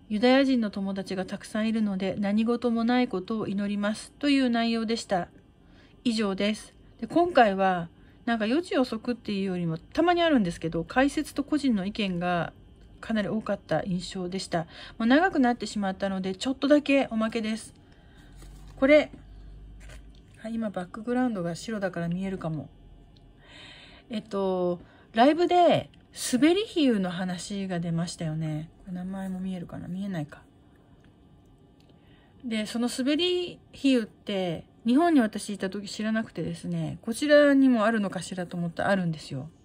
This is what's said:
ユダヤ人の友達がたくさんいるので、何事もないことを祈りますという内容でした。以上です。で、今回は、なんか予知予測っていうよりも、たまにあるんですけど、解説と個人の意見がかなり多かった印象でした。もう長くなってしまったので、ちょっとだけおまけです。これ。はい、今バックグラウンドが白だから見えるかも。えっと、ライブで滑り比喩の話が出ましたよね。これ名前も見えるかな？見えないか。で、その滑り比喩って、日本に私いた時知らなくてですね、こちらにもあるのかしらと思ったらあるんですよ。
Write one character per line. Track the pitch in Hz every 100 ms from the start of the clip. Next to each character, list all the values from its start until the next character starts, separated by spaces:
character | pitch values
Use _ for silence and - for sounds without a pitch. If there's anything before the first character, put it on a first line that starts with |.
| -
ユ | 214
ダ | 247
ヤ | 262
人 | 269 254
の | 214
友 | 202 196
達 | 196 190
が | 185
た | 185 196
く |
さ | - 214
ん | 220
い |
る | 226
の | 214 190
で、 | 190 196
何 | 202 208
事 | 226 240 247
も | 233
な | 233 247
い | 247
こ | 185
と | 185 226
を | -
祈 | 196 202
り | 202
ま | 202
す | 220 - -
と | 294
い | 277
う | 254
内 | 233 233
容 | 226 220
で | 226
し |
た。 | - 185 - - _ _ _ - - -
以 | -
上 | 220 208
で | 190 202 214
す。 | - - - -
で、 | -
今 | 311 349
回 | 349 226
は、 | 190 190 180 170 - - -
な | - 233
ん |
か | 214
予 | 277
知 | 359
予 | 370
測 | 254 226 233
っ | 233
て | -
い | 202
う |
よ | 196 180
り |
も、 | 170 160
た | - -
ま | 339
に | 349
あ | 339
る | 277
ん |
で | 185
す | -
け | 165
ど、 | 170
解 | 165 - 277
説 | 311 294
と | -
個 | 277 302
人 | 277 214
の | 185
意 |
見 | 214 196 175
が | 175 175 - - - - - -
か | -
な | 220
り | 202
多 | 214
か | 214
っ | 202
た | - 156
印 | - 180 180
象 | 190 180
で | 190
し | -
た。 | 170 165 - - -
も |
う | 226
長 | 269 381
く | 349
な | 247
っ | 240
て | 214
し | 214
ま | 196
っ |
た | 190 196
の | 190
で、 | 185
ち | 190 262
ょ |
っ | 269
と | 277
だ | 294
け | 294 277 254
お | 220
ま | 220
け | 226
で | 214 220
す。 | - - - - - - - - - - -
こ | - 269
れ。 | 294 262 - - - - - - - - - - - - -
は | 226
い、 |
今 | 226 220
バ | 185
ッ | 180
ク | -
グ | 220
ラ | 247 254
ウ |
ン |
ド | 208
が | 170
白 | 165 - 220
だ | 190
か | 180
ら | 170
見 | 175
え | 190
る | 185
か | 165
も。 | 156 - - - - - - - - - - - - - - -
え | 214
っ |
と、 | - 196 190 185 180 175 - - -
ラ | 220 262
イ | 320
ブ | 349
で | 349 339 190 - - _ - -
滑 | 247 294
り | 359
比 | 453 359 277
喩 | 214
の | 185
話 | 175 185 180 - 202 190
が | 175
出 | 170
ま | 165 170
し | -
た |
よ | 165
ね。 | 156 160 151 160 -
こ | -
れ |
名 | 180
前 | 185 196 190
も | 185
見 | 190
え | 185
る | 160
か | -
な？ | -
見 | 180
え | 202
な | 180
い | 147
か。 | - - _ _ _ _ - - _ - - _ - - _ _ - _ - _ -
で、 | 254 220 214
そ | 233
の | 240
滑 | - 262 302
り | 359 359 349 - -
比 | - 277 254
喩 | 220
っ |
て、 | - - 196 185 160 - _
日 | 226 254
本 | 349
に | 302
私 | 214 208 -
い | 196
た | 190
時 | 196 202
知 | -
ら | 214
な | 220
く | 226
て | -
で | 165 170
す |
ね、 | 180 170 156 135
こ | -
ち | 233 294
ら | 294 294
に | 277 269
も | 240
あ | 208
る | 233
の | 196
か | 175
し | 170
ら | 185 175
と | 175
思 | 170
っ |
た | 165
ら | -
あ | 196
る | 175
ん |
で | 156
す | -
よ。 | 147 160 -